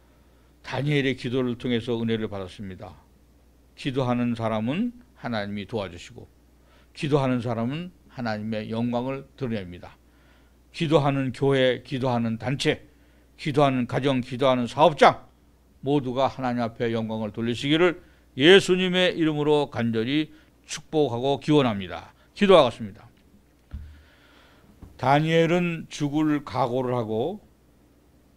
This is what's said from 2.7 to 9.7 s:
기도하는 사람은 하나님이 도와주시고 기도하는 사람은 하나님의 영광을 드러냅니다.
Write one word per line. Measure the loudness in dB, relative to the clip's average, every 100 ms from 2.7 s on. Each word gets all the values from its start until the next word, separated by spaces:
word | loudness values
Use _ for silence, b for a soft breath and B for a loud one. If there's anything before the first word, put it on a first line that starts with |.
| -14 -16 -18 _ _ _ _ _ _ _ -10
기도하는 | -4 -2 0 0 0 -2
사람은 | -2 -2 -2 -2 -4 -6 -20 -12
하나님이 | -6 -6 -6 -8 -6
도와주시고 | -6 -6 -10 -18 -20 -20 _ _ _ b b b
기도하는 | -8 0 0 2 -2
사람은 | -2 -4 -4 -6 -10 -16 -20
하나님의 | -10 -6 -6 -4 -6 -4
영광을 | -4 -2 -2 -4 -8 -12 -8
드러냅니다. | -6 -6 -8